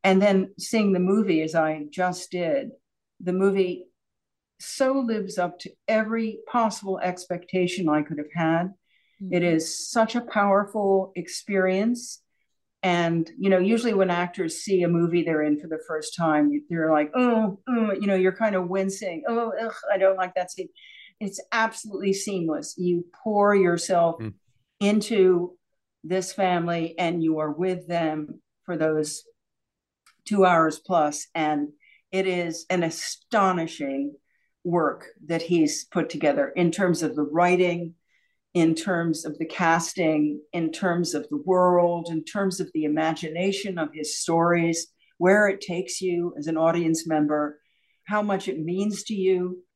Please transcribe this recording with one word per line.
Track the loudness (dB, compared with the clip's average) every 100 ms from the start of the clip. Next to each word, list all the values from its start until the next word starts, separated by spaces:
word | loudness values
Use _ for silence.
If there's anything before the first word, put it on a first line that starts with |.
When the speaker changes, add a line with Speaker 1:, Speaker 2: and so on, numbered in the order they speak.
Speaker 1:
And | 4 6
then | 6 4 2 -8
seeing | -4 0 2
the | 2
movie, | 4 2 2 2
as | 2 0
I | 0 -2 -8
just | -2 -2 -2 -6
did, | -4 0 -2 -4 -14 _ _ _ _
the | -4
movie | 2 2 2 0 -2 -12 _ _ _ _ _ _ _
so | -14 -2 0 0
lives | -2 -4 -4 -4
up | -4 -6
to | -18 -14 -2
every | 0 0 -2 -4 -6 -4
possible | 0 0 -2 -6 -4
expectation | -4 -6 -8 -10 -4 0 0 0 0
I | 0
could | -2 -6
have | -8
had. | -2 0 0 -2 -8 _ _ _ _
Speaker 2:
Mm-hmm. | -4 0
Speaker 1:
It |
is | 2 0 -2 -8 -4
such | 0 0 0
a |
powerful | -4 0 2 2 2 -2 2 2 0 -8
experience. | -12 -12 -4 0 2 0 0 -2 -6 -18 _ _ _ _ _ _
And, | -2 0 2 0 -2 -2
you | 2
know, | 4
usually | 4 2 0
when | 2 2
actors | 0 -2 -4 -6 -6
see | -2 0
a | 2
movie | 2 2 2
they're | 0 0
in | 0 -2
for | -4
the | -10 -6
first | -8 -8 -2
time, | 2 4 2
you, | 0 -4
they're | -2 2
like, | 2 2
"Oh, | 2 2 2 0 -4 -2
oh," | 0 0
you | 0 0
know, | 2
you're | 2 2
kind | 0 0
of | -2
wincing. | -2 -2 -4 -8 -6 -4
"Oh, | -2 -2 -4
ugh, | -6 -8 -2
I | 2
don't | 4 2
like | -2 -4
that | -6
scene." | -8 -12 -14 -20 -20 -20 _
It's | -10 -10 -4
absolutely | 0 0 -2 -12 -4 -2
seamless. | -2 -2 -4 -2 -4 -8 -4
You | 0 0 -2 _
pour | -2 4 6
yourself | 6 4 2 2 2 2 0
Speaker 3:
Mm. | -8 -10 _ _ _ _
Speaker 1:
into | 2 2 2 4 6 4 0 -10 _ _ _ _ -4
this | -4 -4
family | 0 2 2 0 -2 -4 -2
and | -2 0
you | 0 0
are | -2
with | -2 -2 -2 -4
them | -2 -2 -2 -8 -14 _ _
for | -8 -2
those | 0 0 -2 -6 -16 _ _ _ _ _ _ _ _ _
two | -4 4 6
hours | 6 4 0
plus. | 0 2 2 -2 -8 -2
And | 0 0 -4 -8 _ _ _
it | -4 -2
is | -2 -4 -6 -4
an | -2
astonishing | 0 -4 -10 -12 _ 2 2 2 -4 -6 -6 -4 -6 -8 _ _ _ _
work | -2 0 0 -2 -14 -20 -6
that | -4
he's | 0 2 2 0 -4
put | -2 -2
together | 0 0 2 -2 2
in | 0
terms | 2 0 2
of | -2 -2
the |
writing, | -2 2 4 4 2 0 -6 -12 _ _ _ _ _
in | 2 2 2
terms | -2 -2 0 -2 -6
of | -8
the | -8
casting, | 0 2 2 0 -2 0 2 0 -2 -8
in | -4 -4
terms | -2 -2 0 0
of | -4 -4
the | -6 0
world, | 4 6 6 4 0 -4
in | -6
terms | -4 -2 -2 -2
of | -6
the | -2 -2
imagination | 0 0 -2 -6 -2 -2 -2 -6 -6
of | -6
his | -6 -8 -6
stories, | 0 2 4 4 2 0 -6 _ _ _
where | 4 6 4
it | 0
takes | -6 -6 -6 -4
you | -2 -2 -2 -6
as | -4
an | 0
audience | 2 2 0 -2 0
member, | 0 2 0 -2 -6 _ _ _ _ -6
how | -4
much | -2 -2 -4
it | -6
means | -4 -2 -2 -4
to | -6
you. | -2 2 2 0 -6 _